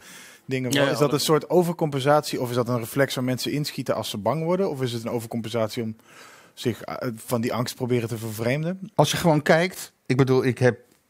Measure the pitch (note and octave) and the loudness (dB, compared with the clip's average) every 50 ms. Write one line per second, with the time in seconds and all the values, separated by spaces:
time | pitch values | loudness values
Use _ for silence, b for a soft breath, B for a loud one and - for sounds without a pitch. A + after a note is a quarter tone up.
0 | B B B B B B B B B - C3 C3 C3 B2 A2+ C#3 C#3 C#3 B2 A2+ | B B B B B B B B B -6 -4 -4 -2 0 2 2 2 2 2 2
1 | D3 C#3+ C3 C#3 - - D#3+ D3 - - D3+ F3+ F3+ E3+ E3+ - E3+ D3+ C#3 C#3 | 2 2 2 2 2 2 2 2 2 2 2 2 2 2 0 -2 -2 -2 -2 0
2 | B2+ C#3+ D3 D3+ C#3 - - - C3 A#2+ A#2+ B2 A#2+ A2 B2 A#2+ A#2 A2+ - C#3 | 2 4 4 4 2 0 -4 -4 -4 -2 -2 -2 0 0 -2 -2 -4 -2 0 0
3 | C3+ B2+ - C3+ B2+ B2+ B2+ B2 - A#2 A#2 D3 D3+ - - - B2+ - A2+ - | 0 2 0 -2 -2 -2 -2 -2 -2 -2 -2 -2 -2 -4 -6 -4 -4 -2 -2 -2
4 | A2+ - - A2 G2 A2 C3 D#3+ D#3+ E3 F3+ F#3 G3 F#3+ D3+ C3 C3 B2 A#2 A#2 | -4 -6 -6 -4 -2 -2 0 0 0 0 0 0 0 -2 -2 -2 -4 -4 -4 -4
5 | A2+ A2+ G#2+ A#2+ A2+ A2+ - A#2 G#2+ A2 A2 A#2 A2 G#2+ - B2 A#2 A2 A2 B | -4 -4 -4 -4 -4 -6 -6 -6 -6 -4 -2 -2 -2 -2 -2 -4 -6 -6 -8 B
6 | B B B B B B B B B B B - - B2+ G#2 - - - - - | B B B B B B B B B B B -6 -2 -2 -2 -2 -6 -10 -8 -6
7 | - B2+ A2+ A2+ - - B2+ A#2 A2+ A#2+ - A2 B2+ C3 - - B2+ A#2 B2 A#2+ | -6 -8 -8 -8 -6 -4 -2 -2 0 -2 -2 -2 -4 -4 -6 -6 -4 -2 0 -2
8 | A2+ A2 B2 A2 A2+ A2+ G#2+ G#2+ A2+ A#2+ C3 D3+ D#3 E3+ F#3+ F#3+ F#3+ - - - | -2 -4 -6 -8 -8 -8 -6 -4 -2 -2 0 -2 -2 -4 -6 -8 -10 -2 2 2
9 | B2+ - - - - E3+ D3+ D3+ - - E3 D#3+ F3 F#3 - - - - _ _ | 2 2 2 2 2 4 4 4 4 4 4 4 4 0 -4 -8 -14 -16 _ _
10 | _ - B2+ B2+ C#3 B2+ C3 C3 A#2 C3 A#2 - C3 B2 A#2 - - _ _ _ | _ 0 2 4 4 4 4 4 4 2 2 4 4 4 4 2 -2 _ _ _
11 | _ | _